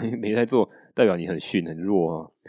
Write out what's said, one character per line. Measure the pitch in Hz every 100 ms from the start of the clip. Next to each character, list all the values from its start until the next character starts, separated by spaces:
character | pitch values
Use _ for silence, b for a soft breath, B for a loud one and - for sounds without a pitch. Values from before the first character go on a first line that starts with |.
| 113
<laughs> | 120
没 | 107 110
在 | 117
做 | 127 101 b b
代 | - 117
表 | 87
你 | 85
很 | 82
逊 | - 101 82
很 | 80
弱 | 92 101 82 80
哈。 | 80 _